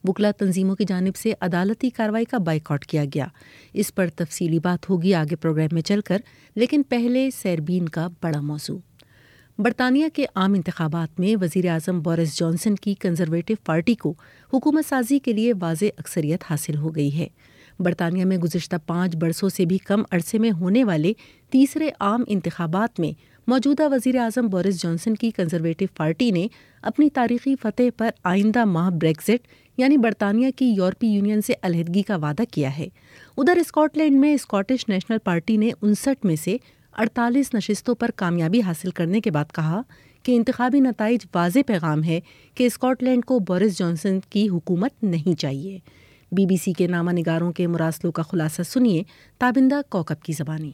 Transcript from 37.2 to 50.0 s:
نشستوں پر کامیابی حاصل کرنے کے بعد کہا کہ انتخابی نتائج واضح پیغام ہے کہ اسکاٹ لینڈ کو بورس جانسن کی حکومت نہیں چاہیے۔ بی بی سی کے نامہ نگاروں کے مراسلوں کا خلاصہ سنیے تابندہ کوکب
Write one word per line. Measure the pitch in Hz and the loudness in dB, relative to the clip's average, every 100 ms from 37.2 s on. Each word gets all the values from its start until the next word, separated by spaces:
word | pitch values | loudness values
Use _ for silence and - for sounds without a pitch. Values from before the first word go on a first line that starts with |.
| 233 254 262 | 0 0 0
نشستوں | 226 - 202 - 240 | -2 -2 -4 -2 -2
پر | 233 - | -2 -2
کامیابی | 175 170 160 226 | -2 0 2 2
حاصل | 190 160 185 | 0 -4 -6
کرنے | - 170 208 | -4 -2 0
کے | 208 | 0
بعد | 151 147 | -2 -2
کہا | - 156 180 262 - _ _ | -4 -2 -4 -6 -18 _ _
کہ | - 240 | 0 2
انتخابی | 233 247 247 277 | 2 0 0 2
نتائج | 262 226 214 240 - 175 | 2 0 0 0 0 0
واضح | 175 208 - | 2 2 2
پیغام | 196 160 151 | 0 0 0
ہے | 160 165 - - _ - | 0 -2 -4 -20 _ -2
کہ | 247 | -2
اسکاٹ | - 254 262 | 0 -2 0
لینڈ | 254 254 - | 2 0 2
کو | 254 | -2
بورس | 185 180 214 170 | 0 2 0 2
جانسن | 175 165 202 190 - | -2 -2 -2 -2 -2
کی | 202 214 | 0 0
حکومت | 170 - 175 247 _ | -2 -2 -2 -2 _
نہیں | 208 170 160 165 | -2 0 0 -2
چاہیے۔ | 147 139 190 190 _ _ - _ _ | -2 -6 -8 -14 _ _ -20 _ _
بی | 175 190 | 0 2
بی | 185 | 2
سی | - | 0
کے | 170 175 | 0 0
نامہ | 180 170 | 0 0
نگاروں | 175 165 165 175 | 0 0 0 0
کے | 165 175 | 0 -2
مراسلوں | 165 160 156 175 | 0 -2 -2 -4
کا | 160 | -4
خلاصہ | 156 185 156 - | -4 -2 -2 -4
سنیے | 170 262 247 165 202 - - _ | -4 2 2 2 -2 -14 -20 _
تابندہ | 247 247 262 285 277 | 0 4 4 2 -2
کوکب | 202 | -4